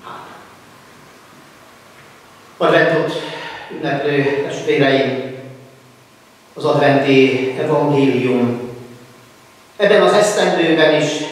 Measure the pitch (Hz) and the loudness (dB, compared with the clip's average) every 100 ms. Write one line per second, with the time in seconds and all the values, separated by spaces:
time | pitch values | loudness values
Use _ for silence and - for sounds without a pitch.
0 | 78 - - - - - - - - - | -18 -18 -18 -20 -20 -20 -20 -20 -20 -20
1 | - - - - - - - - - - | -20 -20 -20 -20 -20 -20 -20 -20 -20 -20
2 | - - - - - - 170 170 165 160 | -20 -20 -20 -20 -20 -2 2 4 4 0
3 | - - - - - - - - 147 139 | -2 -6 -10 -12 -14 -16 -16 -10 -6 -4
4 | 147 143 139 139 139 - - 139 135 135 | -2 0 0 -2 -4 -6 -2 0 2 2
5 | 123 123 - - - - - - - - | 0 -4 -8 -12 -16 -20 -20 -20 -20 -20
6 | _ _ - _ _ - - - - 135 | _ _ -20 _ _ -6 -2 2 4 2
7 | 139 131 131 - - - 156 147 147 139 | 4 4 4 2 -4 -4 -2 0 2 2
8 | 135 123 123 123 120 117 - - - - | 2 2 0 0 0 -2 -8 -14 -20 -20
9 | - - - - - - - - 202 208 | -20 -20 -20 -20 -20 -20 -20 -2 2 4
10 | - 208 - - 185 180 160 156 160 151 | 4 4 2 0 0 0 0 2 2 2
11 | 147 - - | 0 -4 -8